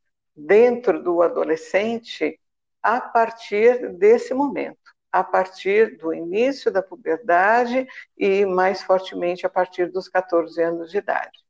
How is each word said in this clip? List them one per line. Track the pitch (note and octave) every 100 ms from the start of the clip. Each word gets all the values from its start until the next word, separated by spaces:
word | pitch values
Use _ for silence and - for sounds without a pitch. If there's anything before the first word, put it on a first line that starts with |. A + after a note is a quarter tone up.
| _ _ _
dentro | - D3+ G#3 B3 A#3+ - D#3+
do | F3 E3+
adolescente | E3+ - D#3 D#3+ - F#3+ A3 A3+ - - D3+ - _ _ _ _
a | G3+ B3
partir | - A#3 A3+ - - G#3 A#3 B3 G3
desse | F3+ G3+ A#3 -
momento, | C4 C#4+ D#3 C#3+ - _ _ _
a | F3+
partir | F#3 F#3+ F#3 - F#3+ G#3 G#3+ -
do | D#3+
início | D#3+ E3+ G3+ C4 C4+ A3+
da | F#3+
puberdade | - F3 D#3 D#3+ D#3+ F3 G3 A#3+ A#3+ B3+ C4 - - -
e | G3 G3 G3
mais | F#3 F#3 F#3+
fortemente | - F#3 F#3 F#3+ F3 F3+ F3+
a |
partir | F#3 F3+ - F3
dos | F#3 -
quatorze | F#3 F3+ E3+ E3 E3
anos | E3 E3+ E3
de | G3+
idade, | - - - _